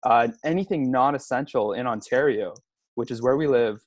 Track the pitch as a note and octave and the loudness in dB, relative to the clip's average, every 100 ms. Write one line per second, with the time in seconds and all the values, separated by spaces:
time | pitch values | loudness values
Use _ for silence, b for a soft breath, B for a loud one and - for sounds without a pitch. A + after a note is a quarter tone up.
0 | B2+ A#2 A#2+ - D3+ E3+ F#3+ F3 C3 B2+ | 4 4 2 -2 -2 -2 -2 -2 0 2
1 | C3 C#3+ - B2+ C#3+ C3 G#2 G2 B2 A2 | 2 0 -4 -4 -2 -2 -2 -2 -4 -6
2 | - B2 D3 G#2+ F#2+ D2+ _ _ _ - | -2 2 2 0 -4 -10 _ _ _ -8
3 | A#2 A#2 A#2+ C3+ D3+ B2+ A#2 G#2 | -6 -2 0 0 2 2 2 -2